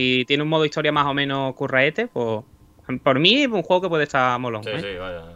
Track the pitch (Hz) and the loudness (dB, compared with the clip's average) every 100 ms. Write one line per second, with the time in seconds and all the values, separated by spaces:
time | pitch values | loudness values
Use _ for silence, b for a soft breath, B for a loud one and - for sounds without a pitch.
0 | 127 127 123 143 151 160 156 160 151 151 | 2 2 2 0 2 2 2 0 0 2
1 | 143 139 139 135 135 127 139 131 139 156 | 0 0 0 0 -2 -4 0 2 2 0
2 | 233 - 117 110 - - - _ - 127 | -4 -2 -2 -4 -6 -20 -20 _ -8 -2
3 | - 131 170 254 277 214 160 180 180 160 | 2 4 4 4 2 -2 0 0 0 -2
4 | 147 139 127 123 127 110 104 104 101 92 | 0 0 0 0 -4 -6 -6 -8 -6 -8
5 | 92 87 82 | -10 -10 -14